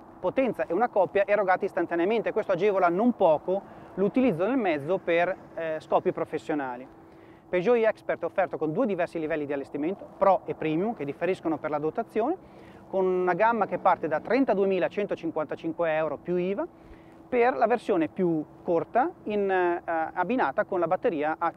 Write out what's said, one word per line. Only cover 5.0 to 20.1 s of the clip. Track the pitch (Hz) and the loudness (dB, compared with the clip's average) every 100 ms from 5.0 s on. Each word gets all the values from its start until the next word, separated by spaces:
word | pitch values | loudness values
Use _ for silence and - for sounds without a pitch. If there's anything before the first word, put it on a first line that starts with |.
| - 170 175 185 - | 0 0 0 -2 -10
eh, | - 165 156 | -10 -6 -8
scopi | - 190 185 | 0 0 0
professionali. | 160 160 156 - 151 135 123 131 - - - - - - | -2 -4 -6 -4 -4 -4 -8 -14 -20 -20 -20 -20 -20 -4
Peugeot | 180 180 240 | 0 2 4
e-Expert | 220 - - 160 | 2 0 -4 -4
è | 165 | -2
offerto | - 170 147 | -2 -2 -2
con | 156 | -2
due | 160 254 | 0 0
diversi | 175 170 170 | 0 -2 -4
livelli | 156 160 143 | -4 -4 -4
di | |
allestimento, | 143 135 143 151 196 - - | -6 -6 -4 -4 -6 -10 0
Pro | 196 180 - | 4 4 0
e | 147 | -6
Premium, | 160 156 208 233 | -2 0 -2 -4
che | |
differiscono | 143 139 175 185 165 151 | -8 -4 -4 -2 -2 -4
per | 156 | -4
la | 147 | -4
dotazione, | 156 156 226 220 240 370 - - - - - | -2 -4 -4 -2 -2 -4 -8 -20 -20 -20 -6
con | 190 185 | 0 2
una | 185 180 | 2 0
gamma | 175 220 233 190 | 2 2 2 -2
che | 180 | 0
parte | - 170 160 | 2 2 0
da | 151 | -4
trentaduemilacentocinquantacinque | - 247 262 196 196 190 160 - 208 175 165 156 151 156 165 156 165 156 | 0 0 2 2 2 2 0 -2 -4 -4 -4 -4 -6 -6 -6 -2 0 0
euro | 160 139 | -2 -4
più | - 180 | -4 -2
iva | 180 202 339 - - - - - - | -2 -4 -6 -12 -20 -20 -20 -20 -2
per | 247 240 269 | 2 4 4
la | 226 | 2
versione | 233 - 190 151 | 2 0 0 0
più | - 180 160 147 - | 0 0 0 -4 -10
corta | - 165 156 226 311 - | -2 -2 0 0 0 -4
in, | - 208 196 | -6 -2 0
eh, | 185 175 175 - | 0 0 -2 -4
abbinata | 170 160 | -4 -4